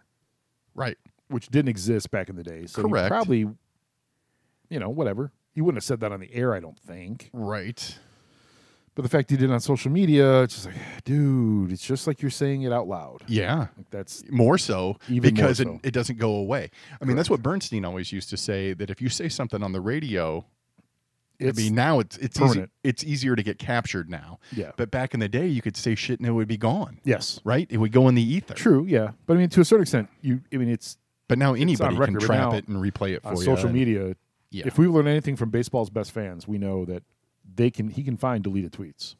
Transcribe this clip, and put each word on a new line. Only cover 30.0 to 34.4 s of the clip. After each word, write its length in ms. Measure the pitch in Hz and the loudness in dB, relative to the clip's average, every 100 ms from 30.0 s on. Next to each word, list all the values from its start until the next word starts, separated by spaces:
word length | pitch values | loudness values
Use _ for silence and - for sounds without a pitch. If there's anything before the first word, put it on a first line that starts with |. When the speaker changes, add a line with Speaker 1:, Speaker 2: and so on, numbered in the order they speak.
| 101 _ | -2 _
Speaker 2:
you, 180 | 139 127 - | -2 -2 -2
I 40 | 135 | -2
mean, 140 | 120 | 0
it's 260 | 117 - - _ _ - | -2 -6 -18 _ _ -2
Speaker 1:
But 80 | 127 | 2
now 160 | 139 | 2
Speaker 2:
it's 60 | 123 | 2
on 40 | 170 | 2
Speaker 1:
anybody 260 | 127 - 117 | 2 2 2
Speaker 2:
record, 100 | 135 | 2
Speaker 1:
can 80 | |
Speaker 2:
but 80 | 101 | 2
Speaker 1:
trap 140 | 110 117 123 | 2 2 2
Speaker 2:
now 40 | 107 | -2
Speaker 1:
it 100 | - | -4
and 80 | 101 | -2
replay 320 | 98 - 98 | -2 -2 -2
it 80 | 90 | -4
for 60 | - | -4
Speaker 2:
on 80 | 90 | -2
Speaker 1:
you 60 | |
Speaker 2:
social 240 | 92 131 120 | 2 2 2
Speaker 1:
and 80 | |
Speaker 2:
media, 420 | 120 123 101 95 92 _ _ | 2 2 0 -2 -8 _ _